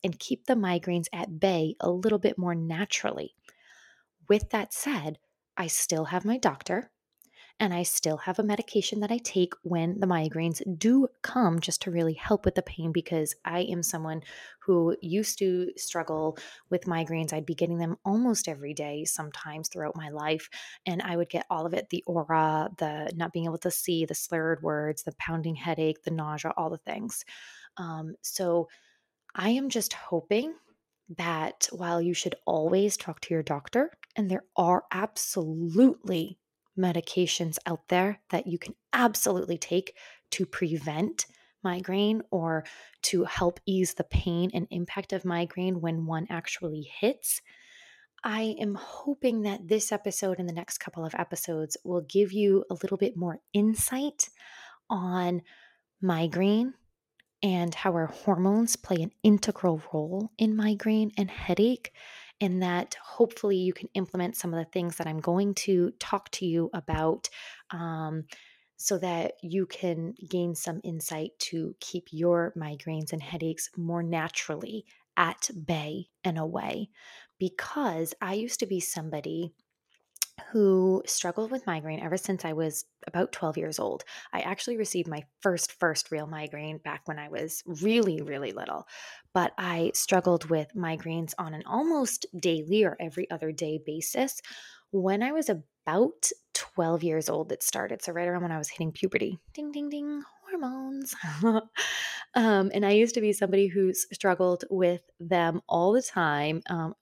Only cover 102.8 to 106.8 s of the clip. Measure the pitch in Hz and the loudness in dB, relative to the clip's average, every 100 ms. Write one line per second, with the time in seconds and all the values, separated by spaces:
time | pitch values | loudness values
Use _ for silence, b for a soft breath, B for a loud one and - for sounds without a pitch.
102.8 | 202 208 233 233 214 202 196 196 196 190 | 6 8 6 4 2 2 4 4 4 4
103.8 | 185 185 - 196 196 180 180 180 - 190 | 4 2 -4 0 2 4 4 2 0 2
104.8 | 175 175 - - 170 180 165 165 - 170 | 4 2 -4 -14 0 4 4 2 0 4
105.8 | 180 240 - 185 160 147 151 160 - 170 | 6 4 2 2 2 2 0 -2 -2 -4